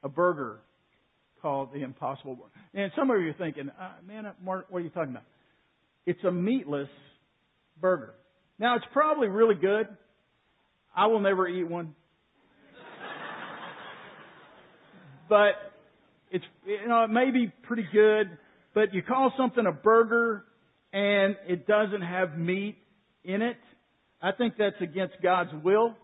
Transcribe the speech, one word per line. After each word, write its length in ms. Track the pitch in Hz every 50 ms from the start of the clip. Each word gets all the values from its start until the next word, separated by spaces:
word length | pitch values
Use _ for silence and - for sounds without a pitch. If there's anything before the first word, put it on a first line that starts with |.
| -
A 60 | 143
burger 500 | 135 147 175 180 175 147 135 117 107 110 _ _ _ _ _ _ _ _ _ _ _ _ _ _ _ _
called 320 | - 156 139 139 135 127 139
the 100 | 143 143
Impossible 520 | 127 135 _ 151 131 139 135 - 139 127
Whopper. 160 | 123 107 - _ - - _ _
And 160 | 196 202 190 -
some 140 | - 302 269
of 100 | 240 202
you 100 | 175 160
are 40 | 147
thinking, 360 | - 185 160 143 - 139 139
uh, 220 | - - 185 185 - - 170
"Man, 200 | 185 208 220 214
uh, 80 | 208 180 _ 180
Mark, 240 | 185 190 190 185 _
what 80 | 190 180
are 60 | 175
you 60 | 165
talking 200 | - 180 160 135
about?" 140 | 123 113 104 _ _ _ _ _ _ _ _ _ _ _ _ _ _ _ _
It's 180 | - 170 - -
a 60 | 190
meatless 580 | 180 175 175 208 247 269 190 143 143 143 139 139 - - - _ _ _ _ _ _ _ _ _ _ _ _ _ _ _
burger. 340 | 160 185 185 160 117 98 - _ _ _ _ _ _ _ _ _
Now, 180 | 202 240 247
it's 100 | 226 240 - -
probably 360 | 277 302 311 311 302 262 208
really 260 | 185 208 226 226 208
good. 320 | 165 151 190 202 214 220 208 214 _ _ _ _ _ _ _ _ _ _ _ _ _ _ _ _ _ _ _ _
I 120 | 175 196
will 140 | 220 226 220
never 280 | 202 196 196 185 185 175
eat 160 | 175 185 175
one. 300 | 165 170 175 170 160 147 _
<laughs> 40 | _ _ _ _ _ _ _ _ _ _ _ _ _ _ _ - - - - - - - - - - - - - - - - - - - - - - - - - - - - - - - - - - - - - - - _ _ _ _ _ - - - - - - -
But 260 | 208 208 208 208 - - - - - - _ _ _ _ _ _ _ _ _ _
it's, 140 | 185 185 - - _ _ _
you 200 | 190 208 208 202
know, 180 | 233 233 233 226
it 60 | 220
may 200 | 214 233 254 269
be 160 | 240 254 240 202 - _ -
pretty 240 | - 233 226 214 156 185
good, 460 | 208 214 214 214 214 214 190 170 156 _ _ _ _ _ _ _
but 180 | 208 214 208 196
you 100 | 185 170
call 300 | - 247 262 269 254 - -
something 260 | 262 247 - 240 226
a 80 | 190 165
burger 720 | 147 - 214 220 226 233 220 226 233 233 233 220 202 - _ _ _ _ _ _ _ _ _ -
and 440 | 196 202 202 202 202 196 196 202 196 -
it 200 | - 180 170 -
doesn't 360 | - 208 208 214 202 196 208 180
have 340 | 170 180 185 190 175 147
meat 400 | 165 165 170 185 190 196 208 202 _ _ _ _ _ _ _ _ _ _
in 180 | 175 185 208 220
it, 140 | 240 240 - _ _ _ _ _ _ _ _ _ _ _ _
I 120 | - 180 196
think 220 | - 247 233 220 -
that's 220 | 214 202 202 -
against 340 | 185 170 147 190 190 185 - - -
God's 280 | 180 185 233 - 226 147 151 151
will. 300 | 180 196 214 226 233 220 -